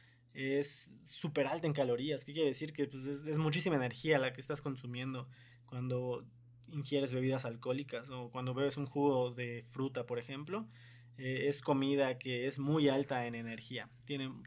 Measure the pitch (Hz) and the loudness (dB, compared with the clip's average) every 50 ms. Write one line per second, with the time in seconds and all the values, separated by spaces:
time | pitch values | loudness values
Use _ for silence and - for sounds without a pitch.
0 | - - - _ _ _ - 135 135 135 139 143 147 147 - - - - - - | -20 -20 -20 _ _ _ -8 -4 -2 2 2 2 2 0 -2 -6 -8 -8 -12 -12
1 | - - - - - 160 147 147 139 135 151 170 165 156 143 147 135 123 120 120 | -10 -8 -6 -4 -4 0 2 2 2 2 2 0 0 2 2 2 2 2 2 2
2 | 131 151 147 131 - - 143 165 160 139 131 135 151 151 147 - 143 131 135 131 | 0 -2 -2 -4 -4 -4 0 2 2 2 2 0 -4 -4 -2 -2 -2 -2 -2 -4
3 | 131 139 143 139 151 151 156 151 160 156 147 180 151 190 160 135 127 123 - - | -6 -6 -6 -4 -4 -2 0 2 2 2 2 2 2 4 4 4 2 0 -2 0
4 | - 156 156 139 131 131 127 135 135 - 151 139 - 147 135 127 - 120 123 123 | 4 4 6 6 4 2 -2 -4 -6 -6 -6 -4 -4 -4 -6 -6 -6 -6 -6 -4
5 | 127 131 131 123 127 - - - - - - - - - 131 123 127 127 123 123 | -4 -4 -4 -6 -8 -10 -14 -20 -20 -20 -20 -20 -16 -10 -6 -4 -2 -2 0 0
6 | 127 127 123 - - - - - - - - - - - 165 143 139 - 147 139 | 0 -2 -4 -4 -6 -12 -20 -20 -20 -20 -20 -20 -16 -10 -8 -8 -2 0 2 2
7 | 139 127 127 127 127 131 131 127 127 120 117 113 - 127 127 139 143 123 127 117 | 2 2 0 2 2 2 2 0 0 -4 -6 -4 -2 -2 -2 -2 -2 -4 -6 -8
8 | 120 139 131 127 123 117 120 127 127 127 123 131 139 143 135 147 143 127 - 143 | -6 -8 -8 -8 -8 -8 -6 -4 -4 -2 0 2 0 0 0 -2 -4 -2 2 4
9 | 143 143 135 127 123 123 120 123 123 120 120 117 117 - - 131 131 135 131 127 | 6 6 6 6 4 2 0 -4 -6 -4 -6 -8 -10 -8 -4 -2 -2 -2 -2 -4
10 | 120 - 123 120 117 131 139 139 151 160 185 220 220 - - - - - - - | -4 -4 -4 -4 -4 -6 -8 -8 -6 -6 -4 -6 -6 -8 -12 -18 -20 -20 -20 -20
11 | - - - - 131 131 131 131 - 143 143 143 - - 143 135 135 139 143 139 | -20 -18 -12 -6 -2 -2 0 2 4 2 2 2 2 2 2 4 4 4 4 4
12 | 135 131 127 127 - 131 127 120 123 139 135 139 139 143 151 160 147 139 131 139 | 4 4 2 -2 -2 -2 0 0 0 0 -2 0 2 4 6 6 6 6 6 4
13 | 139 - 139 123 120 120 117 117 117 113 113 113 - - 127 120 110 - - - | 2 2 0 -2 -2 -2 -4 -6 -6 -6 -8 -8 -8 -8 -8 -8 -8 -10 -14 -14
14 | - - 147 135 135 131 131 - - | -8 -6 -4 -4 -4 -6 -8 -10 -10